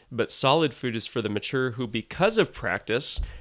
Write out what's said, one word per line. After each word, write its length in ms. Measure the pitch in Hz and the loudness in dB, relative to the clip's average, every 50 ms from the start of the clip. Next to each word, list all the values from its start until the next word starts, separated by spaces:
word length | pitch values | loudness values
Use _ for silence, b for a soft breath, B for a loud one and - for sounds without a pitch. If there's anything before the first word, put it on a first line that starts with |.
| B B | B B
But 200 | 120 113 113 - | -2 -2 -2 0
solid 420 | - - - 131 143 165 160 139 117 | 0 2 4 6 6 6 4 2 0
food 220 | - - 123 113 | -2 -4 -4 -4
is 100 | 113 - | -4 -6
for 160 | - - 123 | -4 -4 -2
the 80 | 107 104 | -2 0
mature, 420 | 104 104 - - - 131 131 127 | -2 -2 -2 -2 -2 -2 -2 -2
who, 140 | 110 123 127 | -2 -4 -6
because 540 | 107 101 113 107 - - 147 180 214 220 220 | -4 -4 -6 -6 -6 0 2 2 4 4 4
of 120 | 170 - | 2 2
practice, 720 | - - - 98 90 101 - - 110 127 147 - - - B B B B | 0 -4 -4 -2 -2 -2 0 0 0 0 0 -2 -4 -4 B B B B